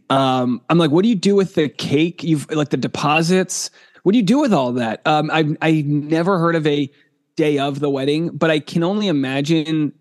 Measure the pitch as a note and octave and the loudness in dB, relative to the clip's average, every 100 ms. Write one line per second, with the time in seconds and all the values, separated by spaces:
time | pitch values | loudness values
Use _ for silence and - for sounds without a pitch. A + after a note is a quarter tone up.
0 | - C3+ C3+ B2+ B2 A#2+ - E3+ D#3 D#3 | -2 0 0 0 -2 -4 0 2 4 2
1 | A3 G#3 G3 G3+ F#3+ - D3+ - - C#3+ | 2 2 2 2 2 0 -2 -4 -2 0
2 | E3+ E3 D#3+ D#3 - D#3 D3 C#3+ B2 - | 0 -2 -2 -2 -2 -4 -2 -2 -4 -4
3 | D3+ D#3 E3 F#3 F3+ - - - - _ | -2 0 2 0 0 -6 -10 -14 -20 _
4 | F3 A#3 F3+ C4+ C#4+ F3 B2+ B2 A#2 - | 0 2 2 2 2 2 0 -2 -4 -4
5 | - D3+ D3+ D#3 D3+ - D#3+ D#3 C#3+ D3 | -2 0 0 0 0 0 0 0 0 -2
6 | D3 D#3+ E3+ F#3+ E3 E3 D3+ D3 C#3 _ | 0 0 0 0 2 0 0 0 -2 _
7 | _ _ _ - D3+ C#3+ C#3 C#3 C#3+ C3+ | _ _ _ -2 0 0 -2 -4 -2 -2
8 | C3+ D3+ E3 D3 D#3+ D#3 - E3+ E3+ G#3 | -2 -2 -2 -2 0 0 -2 -2 -2 0
9 | G#3 C#3+ C3+ C3+ C#3+ E3 D#3 D#3 D3 - | 0 0 -2 -2 0 0 0 -2 -2 -6